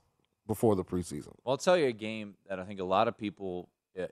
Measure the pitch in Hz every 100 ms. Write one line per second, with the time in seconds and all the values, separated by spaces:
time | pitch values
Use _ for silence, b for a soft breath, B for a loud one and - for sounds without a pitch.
0 | _ _ _ _ 104 107 117 95 90 90
1 | 85 73 - - - 139 - 180 135 107
2 | 107 110 104 92 - 92 92 98 90 95
3 | 113 - 104 90 98 90 - _ _ 92
4 | 85